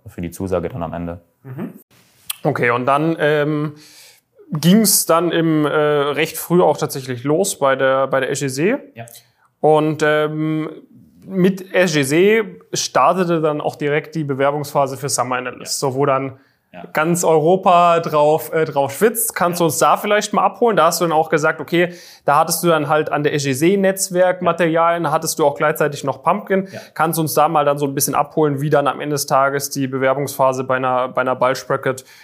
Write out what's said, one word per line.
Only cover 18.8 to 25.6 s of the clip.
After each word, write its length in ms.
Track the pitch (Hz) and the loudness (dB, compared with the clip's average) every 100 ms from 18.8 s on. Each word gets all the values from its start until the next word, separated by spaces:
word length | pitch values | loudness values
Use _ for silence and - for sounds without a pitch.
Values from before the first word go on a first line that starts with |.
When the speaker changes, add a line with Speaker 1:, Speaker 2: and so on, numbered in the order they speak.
| 135 | -4
Speaker 2:
schwitzt. 420 | - 233 - - | 0 0 0 -4
Kannst 240 | - 180 175 | -2 -2 0
Speaker 1:
Ja. 60 | |
Speaker 2:
du 40 | 170 | 0
uns 100 | - | 2
da 180 | 151 175 | 2 2
vielleicht 380 | 208 208 208 | 0 -2 0
mal 80 | 190 | 0
abholen? 320 | 196 - 240 180 | 0 0 2 4
Da 80 | |
hast 160 | 165 170 | 2 2
du 60 | 175 | 0
dann 60 | |
auch 180 | 156 156 | 0 0
gesagt, 320 | 160 156 156 | 0 0 -2
okay, 320 | 139 170 175 175 - - - | -2 0 0 -4 -20 -4 2
da 120 | 143 | 2
hattest 240 | 165 170 | 2 0
du 60 | 175 | 2
dann 220 | 160 143 | 2 2
halt 200 | 156 156 | 0 0
an 120 | 151 | -2
der 100 | 147 | -2
S 120 | 147 | -2
G 100 | 139 | -2
C 220 | 127 165 196 | 0 2 2
Netzwerkmaterialien, 1300 | 190 190 - 180 180 180 175 170 170 165 170 170 | 0 0 -2 0 0 2 0 0 0 2 2 0
Speaker 1:
Ja. 60 | 156 | -2
Speaker 2:
hattest 280 | 156 160 - | -2 -2 0
du 80 | 147 | 0
auch 80 | |
gleichzeitig 500 | 143 | 2